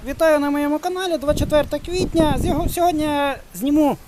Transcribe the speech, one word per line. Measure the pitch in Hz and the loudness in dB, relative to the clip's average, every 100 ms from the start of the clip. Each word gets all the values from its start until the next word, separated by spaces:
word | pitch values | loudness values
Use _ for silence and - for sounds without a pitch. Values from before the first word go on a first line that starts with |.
| 240 | -10
Вітаю | 269 330 302 | 0 2 4
на | 285 | 2
моєму | 285 294 302 | 0 0 -2
каналі, | 359 370 370 311 | -2 -4 -2 -2
двадцять | 285 294 | 0 0
четверте | - 302 277 294 | 2 0 0 -6
квітня. | - 359 392 330 302 269 | -4 -4 0 2 2 2
З | |
його, | - 285 339 | 0 0 -2
сьогодні | 349 349 311 | 0 0 0
я | 302 294 285 262 - | -2 0 -2 -4 -12
зніму | 175 269 294 294 185 | -6 0 4 2 0